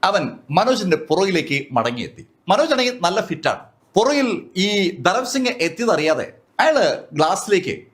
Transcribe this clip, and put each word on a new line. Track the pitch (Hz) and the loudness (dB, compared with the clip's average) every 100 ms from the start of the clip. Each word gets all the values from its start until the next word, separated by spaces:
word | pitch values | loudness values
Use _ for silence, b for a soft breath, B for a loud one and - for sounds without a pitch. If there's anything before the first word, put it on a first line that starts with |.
അവൻ | 185 202 131 - - | 2 0 -4 -10 -2
മനോജിന്റെ | 151 233 247 190 156 | 0 2 0 0 -2
പുറകിലേക്ക് | - 160 196 175 139 139 139 | 0 0 2 0 -2 -4 -2
മടങ്ങിയെത്തി. | 123 113 123 92 - - _ - | -2 -2 -4 -10 -14 -20 _ 0
മനോജ് | 208 311 | 2 2
ആണെങ്കിൽ | 262 247 247 | 2 0 0
നല്ല | 175 196 | -2 -2
ഫിറ്റാണ്. | - 156 143 - - _ _ 190 | -4 -2 -2 -2 -8 _ _ 2
പുറകിൽ | 240 294 262 185 - 180 | 2 2 0 -2 -6 -2
ഈ | 196 208 185 180 | 0 2 0 0
ധരം | 151 214 254 | 0 0 -2
സിംഗ് | 269 247 | -2 -2
എത്തിയതറിയാതെ | - 165 165 233 160 156 156 - - _ - | -2 -4 -2 0 2 2 0 -2 -12 _ 0
അയാള് | 311 294 170 123 - | 2 4 2 0 -8
ഗ്ലാസ്സിലേക്ക് | 147 156 190 - 196 135 76 - | 0 0 0 0 0 0 -8 -12